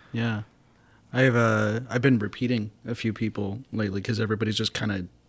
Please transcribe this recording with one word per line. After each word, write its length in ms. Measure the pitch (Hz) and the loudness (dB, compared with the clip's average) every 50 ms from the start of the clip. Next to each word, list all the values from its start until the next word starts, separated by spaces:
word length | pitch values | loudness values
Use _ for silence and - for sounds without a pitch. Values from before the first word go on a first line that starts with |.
| - - - | -16 -8 -4
Yeah. 300 | 117 113 117 113 104 104 - _ _ _ _ _ _ _ _ _ _ _ _ - | -2 -2 -2 -2 -4 -6 -10 _ _ _ _ _ _ _ _ _ _ _ _ 2
I've, 240 | 123 131 131 117 | 4 4 6 6
uh, 440 | 120 117 113 110 107 107 107 107 113 131 - | 6 4 4 4 4 2 2 0 -2 -4 -4
I've 140 | 123 123 117 | -2 2 4
been 160 | 139 131 110 | 4 4 4
repeating 540 | 104 101 - - 127 117 123 117 107 107 - _ - | 2 -2 -2 -2 -2 0 0 -2 -2 -6 -10 _ -10
a 100 | 113 117 | -10 -8
few 160 | - - 113 107 | -4 -2 -2 -2
people 480 | - 110 107 - - 101 98 101 120 - - - | -2 -2 -4 -2 -4 -4 -4 -6 -8 -10 -8 -4
lately 280 | 107 107 101 95 101 95 | -2 -2 -2 -2 -2 -2
'cause 160 | - 117 107 | -2 -2 0
everybody's 380 | 110 104 110 107 113 107 107 | 0 0 0 0 0 0 0
just 180 | 104 110 104 - | 0 -2 -2 -2
kinda 300 | - 113 107 101 95 90 - - _ _ | -2 -2 -2 -2 -2 -4 -8 -12 _ _